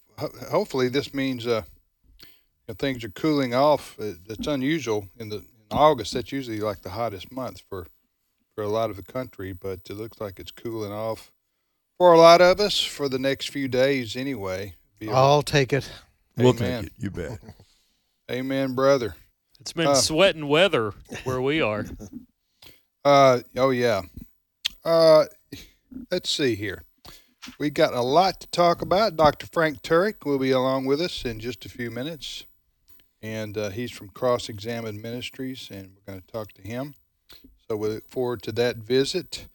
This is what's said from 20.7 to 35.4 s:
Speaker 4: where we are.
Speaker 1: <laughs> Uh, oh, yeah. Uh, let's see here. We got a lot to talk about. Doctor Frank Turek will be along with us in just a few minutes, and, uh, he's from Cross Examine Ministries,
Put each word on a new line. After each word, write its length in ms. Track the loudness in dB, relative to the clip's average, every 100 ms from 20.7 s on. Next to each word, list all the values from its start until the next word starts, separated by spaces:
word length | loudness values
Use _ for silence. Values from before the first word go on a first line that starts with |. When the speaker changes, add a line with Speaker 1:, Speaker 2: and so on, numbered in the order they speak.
| 2 -2 -8 -14 -10
Speaker 4:
where 180 | -6 -2
we 180 | -2 0
are. 240 | -2 -2 -6
Speaker 1:
<laughs> 40 | -10 -16 -18 -20 _ _ _ -20 _ _ _
Uh, 360 | 4 6 6 4 0 -2
oh, 140 | 0
yeah. 320 | 2 0 0 -4 -14 -20 _ _ _ -12 -8
Uh, 400 | 0 6 8 8 6 _ -20 -20 -20 _ _ -16 -6
let's 200 | -6 -4
see 240 | -2 0
here. 280 | 0 -4 -10 -14 _ -20 -20 _ _ -18 -6
We 120 | -4
got 240 | 2 2
a 80 | 2
lot 380 | 2 2 2 0
to 60 | -8
talk 340 | 0 2 2
about. 340 | 0 0 0 4
Doctor 300 | 2 2 -6
Frank 340 | -2 -2 -2
Turek 440 | 0 2 2 -2 -2
will 120 | 0
be 120 | 2
along 340 | 2 2 0
with 160 | 0 0
us 240 | -2 -6
in 160 | -8 -8
just 240 | -10 -12
a 60 | -14
few 200 | -10 -10
minutes, 540 | -8 -10 -10 -14 -16 -18 _ _ _ _ _ _ _
and, 340 | -12 -8 -8 -6
uh, 140 | -6
he's 200 | -6 -10
from 180 | -12 -18
Cross 380 | -4 0 0 -4
Examine 500 | -12 -10 -8 -8 -10
Ministries, 680 | -10 -10 -12 -10